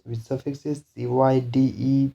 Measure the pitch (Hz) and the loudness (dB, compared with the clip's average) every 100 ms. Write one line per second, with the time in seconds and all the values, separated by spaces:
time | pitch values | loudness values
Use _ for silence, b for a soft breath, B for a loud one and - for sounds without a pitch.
0 | - 117 110 131 - 139 151 147 - - | -12 -12 -8 -8 -6 -8 -8 -8 -10 -10
1 | 120 123 131 131 123 127 131 101 127 135 | -2 2 4 4 2 2 2 0 0 2
2 | 135 | 0